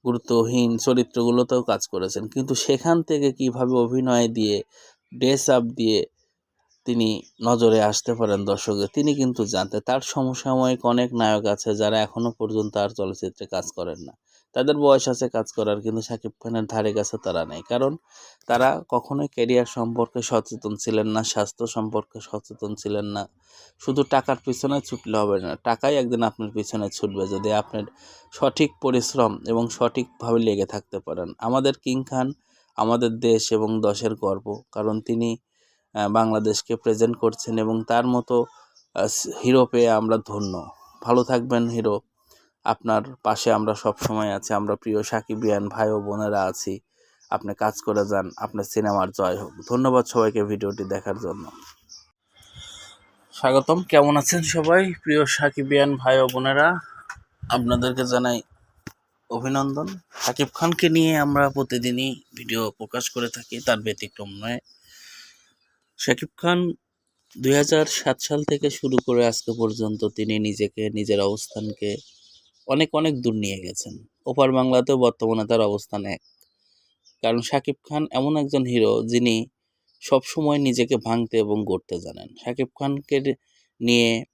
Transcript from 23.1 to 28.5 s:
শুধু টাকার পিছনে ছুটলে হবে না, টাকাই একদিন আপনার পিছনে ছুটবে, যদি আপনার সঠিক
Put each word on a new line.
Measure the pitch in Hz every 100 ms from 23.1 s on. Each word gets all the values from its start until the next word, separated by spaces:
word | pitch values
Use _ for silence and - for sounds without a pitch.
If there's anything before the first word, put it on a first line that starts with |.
| 101 95 _ _ - - _
শুধু | - 135
টাকার | 135 139 - 131 -
পিছনে | 123 139 143
ছুটলে | - 123 - 107
হবে | 104 98
না, | 92 -
টাকাই | 120 117 135 143
একদিন | 123 120
আপনার | 113 - 107
পিছনে | 110 104 107 101
ছুটবে, | - 104 98 95
যদি | 98 107
আপনার | 107 - 107 104 _ - - _
সঠিক | - 139